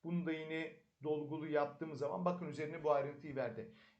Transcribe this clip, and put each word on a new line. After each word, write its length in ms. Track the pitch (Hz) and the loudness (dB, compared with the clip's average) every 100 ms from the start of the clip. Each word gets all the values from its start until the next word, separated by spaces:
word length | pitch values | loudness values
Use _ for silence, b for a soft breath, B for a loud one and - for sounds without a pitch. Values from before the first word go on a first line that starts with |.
Bunu 220 | 165 175 170 | 0 0 0
da 60 | |
yine 420 | 156 156 160 160 - _ _ | -2 -2 -4 -4 -8 _ _
dolgulu 440 | 147 151 147 156 151 | 0 0 0 -4 2
yaptığımız 520 | 147 143 - 160 139 | 2 2 -2 -6 -2
zaman 260 | 147 190 180 | -2 2 2
bakın 220 | 175 160 | 2 -4
üzerine 360 | 143 151 165 | -4 -4 0
bu 80 | 151 | 4
ayrıntıyı 440 | 143 139 143 151 135 | 4 4 -4 -6 -2
verdi. 400 | 120 110 - B B | -2 -4 -10 B B